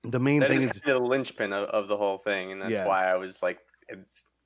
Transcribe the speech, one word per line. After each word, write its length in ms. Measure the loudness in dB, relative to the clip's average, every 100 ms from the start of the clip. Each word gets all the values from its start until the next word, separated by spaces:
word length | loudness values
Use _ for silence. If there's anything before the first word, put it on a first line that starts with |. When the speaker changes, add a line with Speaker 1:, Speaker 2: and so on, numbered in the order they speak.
Speaker 1:
the 160 | -4 0
main 220 | 4 4
Speaker 2:
That 60 | 4
Speaker 1:
thing 160 | 4
Speaker 2:
is 0 |
Speaker 1:
is 180 | 2 -2
Speaker 2:
kind 120 | 0 0
of 80 |
the 40 | 2
linchpin 460 | 0 -2 -4 -4
of, 160 | -2 -2
of 180 | -2 0
the 100 | 0
whole 200 | 0 -2
thing, 340 | -2 -2 -4
and 100 | -8
that's 100 | -4
Speaker 1:
Yeah. 140 | -2 0
Speaker 2:
why 200 | 2 2
I 80 | 0
was 280 | -2 -4
like, 160 | -4 -4 _ _ -18 -18 -18 -20 -20 _